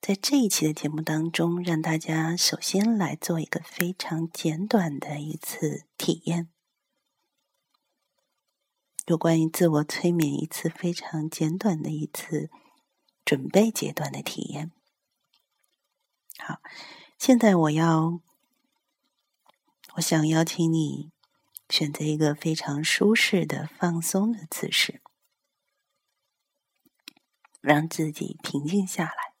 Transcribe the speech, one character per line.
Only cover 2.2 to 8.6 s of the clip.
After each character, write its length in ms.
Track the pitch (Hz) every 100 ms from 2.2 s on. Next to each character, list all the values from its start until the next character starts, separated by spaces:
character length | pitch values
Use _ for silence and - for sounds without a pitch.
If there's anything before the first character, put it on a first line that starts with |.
| 160 175
首 240 | - -
先 380 | - 190 214 220
来 200 | 165 151
做 180 | - 170
一 60 | 151
个 160 | -
非 320 | 160 - 175 185
常 320 | - 160 165
简 380 | - 170 156 208
短 320 | 220 170 143
的 220 | - 147
一 160 | 151 156
次 460 | - - 156 147 _ _
体 260 | - 165 -
验。 240 | 170 170 _ _ _ _ _ _ _ _ _ _ _ _ _ _ _ _ _ _ _ _ _